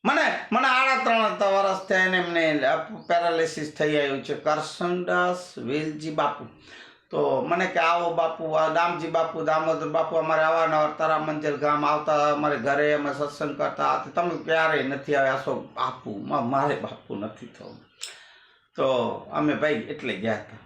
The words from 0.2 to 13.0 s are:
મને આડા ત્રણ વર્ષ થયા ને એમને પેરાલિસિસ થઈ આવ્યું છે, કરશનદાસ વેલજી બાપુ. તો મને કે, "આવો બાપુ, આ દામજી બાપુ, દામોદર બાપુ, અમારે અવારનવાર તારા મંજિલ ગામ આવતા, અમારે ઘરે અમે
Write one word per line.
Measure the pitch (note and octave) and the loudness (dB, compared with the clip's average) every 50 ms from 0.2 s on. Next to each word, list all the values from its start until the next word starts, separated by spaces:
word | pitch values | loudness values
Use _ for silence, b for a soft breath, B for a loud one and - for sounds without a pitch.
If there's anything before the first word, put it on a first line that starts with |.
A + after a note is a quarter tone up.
| D4+ A#3+ - - - - | 2 2 0 -2 -4 0
મને | G#3+ A#3+ C4+ C4+ | 0 2 4 4
આડા | B3+ B3+ C4+ C4+ C4 B3+ C4 | 4 4 4 4 2 2 2
ત્રણ | A#3 A3+ A3+ A3 G#3 G3+ - G#3 G3 | 2 2 4 2 2 2 2 2 4
વર્ષ | F#3+ G3 G3 F#3+ F#3+ F#3 - - | 4 4 4 2 0 -2 0 0
થયા | G3+ F#3 F#3 | 2 2 4
ને | F#3 F#3 F#3 | 4 2 0
એમને | F3 E3+ E3+ E3 E3 D#3 D3+ D3 C#3 C#3 D#3 D#3+ - - G#3+ - - - | 0 2 2 2 2 4 2 2 2 2 2 2 -2 -8 -12 -14 -2 2
પેરાલિસિસ | F3 E3+ E3+ E3+ E3 E3 D#3+ D#3+ - D#3+ D3+ D3+ - - | 2 2 4 2 2 2 0 0 -2 -6 -8 -8 -2 0
થઈ | D#3 D3+ D3+ | 0 2 2
આવ્યું | D3 C#3+ C#3 C3+ C3 A#2 | 2 2 0 -2 -4 -4
છે, | - D3 | -6 -8
કરશનદાસ | D3 - D3+ D3+ D3+ D#3 - - - F3+ F3 F3+ F3+ F3 F3+ F3+ F3+ F3+ F3+ F3+ F3+ - - - - | -2 0 0 0 0 -2 -8 -6 -4 -2 -2 -2 -2 0 0 2 2 2 2 0 -4 -8 -14 -14 -10
વેલજી | A#2+ A#2 C#3 D3+ D#3 D#3 D3+ D3+ D#3 D#3+ | -6 -4 -2 -2 -2 -4 -6 -6 -8 -6
બાપુ. | D3+ D#3 D3 C3 - - A#2+ A2+ - B B B B B B B B B B _ | -2 0 0 0 -2 -6 -12 -16 -18 B B B B B B B B B B _
તો | - D3+ C#3+ C#3+ C3+ C3 | -2 0 0 2 2 0
મને | - - E3+ F#3 F#3 | 0 0 0 0 0
કે, | F3+ - E3+ | 0 0 2
"આવો | E3 E3 E3+ E3+ F3 E3+ E3 | 2 4 2 2 2 0 0
બાપુ, | E3 D#3+ D#3+ - - E3 D#3 | 0 0 0 -2 -4 -4 0
આ | D#3 D#3 D#3 D#3 | 2 2 2 2
દામજી | D#3+ E3+ E3+ F3 F3+ D#3 E3 D#3+ | 2 2 2 0 0 -4 -6 0
બાપુ, | D#3+ E3 D#3+ D#3+ - D#3+ D3+ | 0 0 0 0 -2 -4 0
દામોદર | D3+ D#3 D#3+ D#3 D#3+ D#3+ D3 D#3+ D#3 | 0 0 2 2 0 -2 -2 -2 -2
બાપુ, | D3+ D#3+ E3 - E3 | 0 0 0 2 0
અમારે | D#3+ D#3 D#3+ D#3+ D#3 D#3 | -2 0 2 2 2 4
અવારનવાર | D#3+ E3 E3 D#3+ D#3 D#3 D3+ D3+ D3+ - - | 2 4 2 2 2 4 2 2 0 0 -2
તારા | D#3+ D#3 D#3 D#3 | 0 0 2 0
મંજિલ | D#3 D#3 D3+ D3+ D3+ D3+ C#3+ | 0 -2 -4 -2 -2 -2 -2
ગામ | C3 D3 D3 D3 D3 D3 | 0 2 2 2 2 2
આવતા, | D3 D3+ D3+ D3+ D#3 D3+ D3 D3 D3+ | 2 0 0 0 0 2 4 4 2
અમારે | D3 C#3+ D3+ D3 C#3+ | 2 2 2 0 0
ઘરે | B2+ A2+ C#3 C#3 C#3+ D3 D3 | 0 0 0 2 2 2 2
અમે | D3+ D3 | 2 2